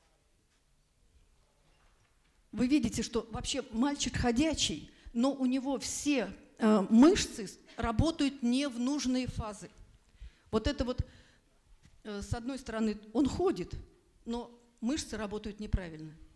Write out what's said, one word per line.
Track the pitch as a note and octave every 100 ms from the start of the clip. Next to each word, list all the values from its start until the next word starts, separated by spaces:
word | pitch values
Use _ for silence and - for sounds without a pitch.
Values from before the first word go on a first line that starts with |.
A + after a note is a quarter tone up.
| _ _ _ _ _ _ _ _ _ _ _ _ _ _ _ _ _ _ _ _ _ _ _ _ _
вы | G#3+ B3
видите, | D4 A3+ -
что | - A3+ A3
вообще | A3+ - C#4 -
мальчик | A3 C#4+ C#4+ B3 -
ходячий, | B3 A#3 D#4 C#4+ - F3 - - -
но | A#3 C4
у | C4+ B3+
него | C4 C4 C4
все | - - C#4+ C#4 F#3+ - - -
э, | A3 G#3+ G3+
мышцы | A3+ D4+ G4 - - F#3
с-, | - - -
работают | A#3 A3 D#4 D#4+ C#4 C#4
не | A#3+ B3+ C#4+
в | A#3
нужные | B3 D4 B3 B3+ B3
фазы. | - A3 G3+ F3+ - - - _ - - - _
Вот | A3 A3
это | C#4+ A#3+
вот, | B3+ - - - _ _ _ _ - - -
э, | G#3+ G3+
с | G3
одной | A#3+ A#3 C4+
стороны, | - A3 A3 G#3 -
он | A#3+ C4+
ходит, | - F4+ F3+ - - - _ _ _ -
но | A#3+ A#3+ A#3 _ _
мышцы | A3 D#4 - G#3+
работают | G#3 G#3 G#3+ G3+
неправильно. | G#3+ - F3 D#3 D#3 D#3 -